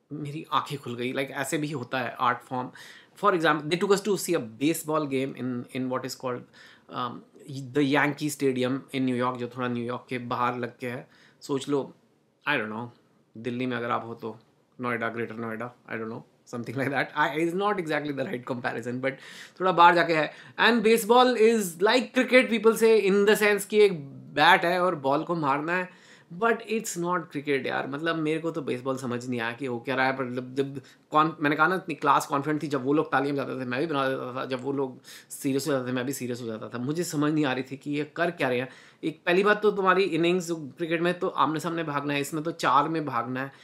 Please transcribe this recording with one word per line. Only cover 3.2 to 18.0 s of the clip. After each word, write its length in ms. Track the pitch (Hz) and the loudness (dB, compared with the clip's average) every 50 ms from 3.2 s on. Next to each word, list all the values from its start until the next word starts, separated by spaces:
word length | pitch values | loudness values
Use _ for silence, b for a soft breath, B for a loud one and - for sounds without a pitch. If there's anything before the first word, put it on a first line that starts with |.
| - | 0
For 100 | 202 190 175 | 2 2 4
example, 300 | 160 160 151 156 147 151 | 4 4 2 2 0 -2
they 140 | 170 170 202 | -2 0 2
took 120 | 190 202 190 | 4 2 2
us 100 | 196 214 | 2 0
to 100 | 202 175 | -2 -2
see 160 | - - 175 | 0 0 -2
a 80 | 160 127 110 113 110 135 | -2 -2 -4 -6 -2 0
baseball 440 | 151 165 160 - 151 151 156 151 | 0 0 0 -2 -2 -2 -2 -2
game 300 | 139 135 131 131 135 - - | 0 -2 -2 -2 -4 -6 -6
in, 260 | 120 127 127 120 123 - - | -6 -6 -6 -6 -8 -8 -6
in 140 | 131 127 127 | -6 -4 -4
what 140 | 127 127 127 | -4 -4 -4
is 100 | 131 127 | -6 -8
called, 260 | - - 127 123 123 127 - _ B B B B B B B - | -8 -8 -6 -6 -8 -10 -14 _ B B B B B B B -8
um, 220 | 131 127 123 120 - - _ _ - - - 139 135 139 127 123 | -6 -6 -6 -8 -10 -16 _ _ -20 -18 -14 -14 -12 -10 -4 0
the 100 | 147 147 135 139 | 0 2 4 4
Yankee 400 | 143 135 147 143 - 147 151 143 | 4 2 2 0 -2 -4 -6 -4
Stadium 420 | - 143 139 131 127 123 123 131 135 127 - - | -2 0 0 0 2 0 0 -2 -4 -6 -6 -4
in 60 | 135 | -2
New 180 | 131 127 127 120 123 | -2 0 0 0 0
York, 120 | 127 123 | -2 -2
जो 120 | 117 120 120 | -4 -6 -8
थोड़ा 200 | 120 127 127 123 | -6 -6 -4 -4
न्यूयॉर्क 380 | 123 120 120 120 123 127 - - | -4 -4 -4 -6 -6 -8 -8 -8
के 100 | 131 127 | -8 -8
बाहर 400 | 120 120 123 120 120 120 123 123 | -6 -6 -4 -2 -2 -2 -2 -2
लग 200 | 120 117 117 - | -6 -8 -8 -8
के 80 | - | -10
है। 220 | 123 120 131 156 - b b b b b b | -8 -8 -8 -10 -14 b b b b b b
सोच 280 | b - 147 135 127 - | b -4 -4 -4 -2 -2
लो, 260 | 143 139 127 - - _ _ _ _ _ _ _ _ _ - 143 | -2 -2 -2 -4 -8 _ _ _ _ _ _ _ _ _ -4 -2
I 60 | 147 | -2
don't 180 | 135 107 107 107 | -2 -2 -4 -6
know, 160 | 110 120 120 - _ _ _ _ _ _ _ - | -8 -10 -10 -14 _ _ _ _ _ _ _ -16
दिल्ली 300 | 110 113 123 120 120 127 | -10 -8 -6 -6 -4 -4
में 100 | 127 123 | -4 -4
अगर 140 | 120 117 117 | -4 -2 -2
आप 160 | 117 113 113 | -4 -4 -4
हो 80 | 117 117 | -6 -12
तो 240 | - - 113 110 - _ _ _ _ _ _ _ - | -10 -10 -10 -12 -12 _ _ _ _ _ _ _ -8
नोएडा, 280 | 127 120 120 113 113 113 | -6 -4 -4 -2 -4 -4
ग्रेटर 260 | 110 117 117 110 113 | -4 -6 -6 -6 -8
नोएडा, 400 | 110 117 113 110 110 117 127 - _ _ | -8 -8 -8 -8 -8 -10 -12 -14 _ _
I 60 | - - | -12 -10
don't 160 | 110 113 110 | -8 -8 -8
know, 140 | 113 135 151 _ _ _ _ - - | -10 -12 -14 _ _ _ _ -12 -10
something 200 | 120 117 123 117 | -10 -8 -6 -4
like 160 | 131 135 131 | -4 -2 -2
that। 140 | 139 131 143 - - 151 | 0 -2 -2 -2 0 0
I, 200 | 151 165 143 156 | 0 0 0 0
it's 220 | 165 170 165 185 202 | -2 -2 0 0 -2
not 160 | 208 208 190 175 | -2 -2 -2 -2
exactly 280 | 151 156 147 | -2 -4 -4